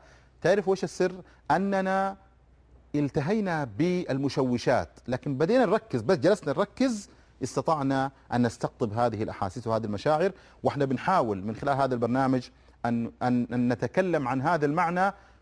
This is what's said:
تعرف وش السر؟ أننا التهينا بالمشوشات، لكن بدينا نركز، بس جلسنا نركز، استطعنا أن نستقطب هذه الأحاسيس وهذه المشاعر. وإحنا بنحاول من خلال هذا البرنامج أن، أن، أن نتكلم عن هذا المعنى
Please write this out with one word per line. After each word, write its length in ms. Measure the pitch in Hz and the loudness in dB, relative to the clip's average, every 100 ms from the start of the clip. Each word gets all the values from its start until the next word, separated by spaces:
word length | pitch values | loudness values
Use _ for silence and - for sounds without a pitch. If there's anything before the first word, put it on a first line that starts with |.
| - - _ _ | -8 -20 _ _
تعرف 260 | 156 202 180 | 2 2 2
وش 160 | 190 | 0
السر؟ 300 | 175 - 185 185 - - - | -2 0 -2 -2 -16 -10 0
أننا 640 | 156 196 196 190 190 196 196 - _ _ _ _ - _ | 0 2 0 0 0 -2 -4 -16 _ _ _ _ -20 _
التهينا 720 | 147 143 156 143 220 196 160 | -2 -2 -2 0 0 0 -2
بالمشوشات، 1200 | 135 104 170 180 - 135 139 147 131 120 - 117 82 - - | -4 -2 0 0 -2 -2 -2 0 0 0 2 2 0 -8 -6
لكن 300 | 123 156 131 | -6 -4 -2
بدينا 280 | 165 247 214 | 2 2 2
نركز، 340 | 214 - 131 | 0 -2 -4
بس 180 | 110 185 | 0 2
جلسنا 340 | 143 208 147 | 4 2 0
نركز، 560 | 135 202 - 262 214 - - - - | -2 -2 0 -2 -2 -10 -20 -20 -10
استطعنا 720 | 127 - 135 156 135 135 135 - - | -6 -2 0 0 0 0 -2 -4 -4
أن 140 | 120 120 | 0 0
نستقطب 460 | - 151 - 117 | 0 -6 -4 -4
هذه 300 | 107 120 104 | 2 0 0
الأحاسيس 440 | 107 - 98 131 117 | -4 -4 -6 -6 -2
وهذه 180 | 113 | -2
المشاعر. 480 | 110 101 143 151 190 196 - - | -2 -2 0 2 0 -4 -14 -6
وإحنا 220 | 127 131 | -4 0
بنحاول 580 | 135 127 - 185 123 98 | 0 0 2 2 2 0
من 140 | 101 110 | -4 -4
خلال 200 | 139 135 | -2 2
هذا 180 | 135 | 2
البرنامج 540 | 123 117 127 135 131 - - - - 120 | 0 0 2 2 0 -2 -12 -20 -8 -4
أن، 260 | 117 113 - | -2 -4 -4
أن، 240 | 123 123 120 | 0 0 0
أن 200 | 123 123 | 0 0
نتكلم 560 | 120 120 - 185 160 127 | 0 -2 0 0 0 0
عن 140 | 131 | -2
هذا 240 | 143 170 143 | 0 0 0
المعنى 480 | 156 170 180 196 - - - | 0 0 0 0 -2 -12 -20